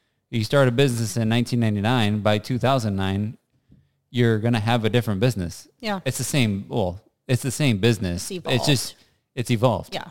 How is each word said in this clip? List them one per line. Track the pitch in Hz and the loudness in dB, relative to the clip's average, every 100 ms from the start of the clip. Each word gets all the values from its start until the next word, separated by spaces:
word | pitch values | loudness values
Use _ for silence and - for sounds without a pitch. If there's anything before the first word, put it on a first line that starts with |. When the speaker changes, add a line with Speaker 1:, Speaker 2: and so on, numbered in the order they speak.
| _ _ _ | _ _ _
Speaker 1:
You | 117 | -4
start | 107 143 127 | 0 4 4
a | |
business | 120 139 117 110 117 | 4 2 2 -2 0
in | 110 | 0
nineteen | 117 120 123 | 2 0 0
ninety-nine, | 113 104 104 127 104 107 | 0 0 0 2 2 2
by | 104 104 | 0 0
two | - 123 | -2 -2
thousand | 123 139 110 98 | 0 0 0 -2
nine, | 95 98 107 - _ _ _ - _ _ _ | -2 -2 -4 -8 _ _ _ -20 _ _ _
you're | 120 117 110 | 0 2 2
gonna | 117 120 | 2 0
have | 113 120 107 | 2 0 2
a | |
different | 120 113 95 | 0 0 0
business. | 113 101 87 - - _ | 0 0 -6 -8 -18 _
Speaker 2:
Yeah. | 220 190 135 | -6 -4 -4
Speaker 1:
It's | 123 | -4
the | |
same, | 127 147 110 98 98 | -2 0 0 0 -4
well, | 123 92 90 - _ - | -2 -2 -4 -14 _ -4
it's | 123 | -2
the | 135 | -2
same | - 147 101 | -2 0 2
business. | 117 107 92 87 - | 2 2 -2 -4 -6
Speaker 2:
It's | 185 - | -10 -2
Speaker 1:
It's | 131 - | 0 2
just, | 139 - | 0 -2
Speaker 2:
evolved. | - _ _ _ - | -12 _ _ _ -8
Speaker 1:
it's | 117 | -2
evolved. | 113 123 95 - - | 2 2 0 -4 -12
Speaker 2:
Yeah. | - | -10